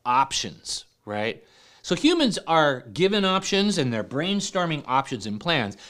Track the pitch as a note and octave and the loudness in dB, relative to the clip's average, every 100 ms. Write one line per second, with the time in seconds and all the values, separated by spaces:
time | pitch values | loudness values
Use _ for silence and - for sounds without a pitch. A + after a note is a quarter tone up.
0 | - B2 C3+ - A2 D2+ - - - _ | 0 2 2 0 -6 -10 -10 -10 -12 _
1 | - G#2 A2 - - _ - - - F3 | -8 -4 -4 -4 -12 _ -20 -16 -4 0
2 | D4+ E4+ C#4 D#3+ - E3 D3 C3 B2 G2+ | 2 4 2 0 2 4 4 2 -4 0
3 | F#3 G#3+ F#3+ F#3+ F#3+ G3 G3+ F3 C3 A#2 | 0 2 2 0 0 0 2 0 0 -2
4 | F#2 B2+ F3 G3+ F#3+ F#3+ E3+ D#3 C3+ C3 | -4 -4 -2 -2 -2 -2 -2 -2 0 0
5 | C3+ B2 G#2 G#2 E3+ D#3+ G#2 G2+ - | 0 -4 -6 -6 0 0 0 -4 -16